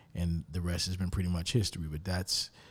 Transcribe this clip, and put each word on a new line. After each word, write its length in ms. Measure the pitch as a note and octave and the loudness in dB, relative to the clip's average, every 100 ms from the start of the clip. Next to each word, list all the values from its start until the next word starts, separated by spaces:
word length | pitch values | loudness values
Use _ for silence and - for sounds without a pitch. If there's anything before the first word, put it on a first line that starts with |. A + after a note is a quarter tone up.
| - - | -8 -2
and 280 | F2 E2 - | 2 0 -2
the 100 | F2 | -2
rest 240 | F2 F2 F#2 | 0 0 0
has 80 | F#2 | 0
been 140 | F2+ | 0
pretty 200 | G2 F2+ | 2 2
much 220 | F2 E2+ | 0 2
history. 360 | A#2+ G2+ F2 D#2+ | 2 2 -2 -4
But 120 | D2+ | -4
that's, 460 | F2+ F#2 F2+ - - - - | -2 -2 0 -2 -2 -10 -20